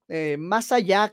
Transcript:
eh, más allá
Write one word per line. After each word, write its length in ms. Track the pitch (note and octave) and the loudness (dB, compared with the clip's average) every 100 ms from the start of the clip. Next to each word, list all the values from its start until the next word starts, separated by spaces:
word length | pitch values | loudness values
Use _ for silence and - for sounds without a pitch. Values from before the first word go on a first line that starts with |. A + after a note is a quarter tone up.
| - | -8
eh, 300 | E3 D#3 D3 | -4 -2 -4
más 320 | E3 A3 - | 0 -2 2
allá 400 | B3 F3+ G3 G#3 | 2 2 0 0